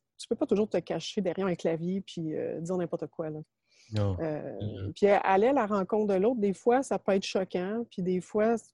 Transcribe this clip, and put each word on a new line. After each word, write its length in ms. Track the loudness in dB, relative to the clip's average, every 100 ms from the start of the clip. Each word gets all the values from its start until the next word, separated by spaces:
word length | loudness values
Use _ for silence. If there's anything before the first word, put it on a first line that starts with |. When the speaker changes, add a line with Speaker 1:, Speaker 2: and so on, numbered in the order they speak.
| _ -16
Speaker 1:
tu 100 | -6
peux 80 | -2
pas 100 | 0
toujours 220 | 0 0
te 100 | -2
cacher 420 | -2 -6 -4 -4
derrière 260 | -2 0 -2
un 80 | 0
clavier 460 | 0 -2 -2 -4
puis, 340 | -6 -6 -6 -4
euh, 240 | -4 -6
dire 160 | -4 -4
n'importe 320 | -4 -6 -8
quoi, 220 | -8 -8
là. 100 | -8 -12 _ _ _ -6
Speaker 2:
Non. 240 | -2 0 -2
Speaker 1:
Euh, 380 | -4 -6 -8 -8
Speaker 2:
Mhm. 320 | -8 -8 -10
Speaker 1:
puis 140 | 2 4
aller 400 | 4 4 4 4
à 60 |
la 120 | 4 2
rencontre 480 | 0 0 0 2
de 60 | 2
l'autre, 200 | 2 2
des 140 | 0
fois, 300 | 0 2 2
ça 160 | 2 -2
peut 140 | 2
être 120 | 0 2
choquant, 600 | -2 -2 -2 -2 -4 -6
puis 120 | -4
des 200 | -2 -2
fois, 360 | 0 0 2 0
tu 140 | -4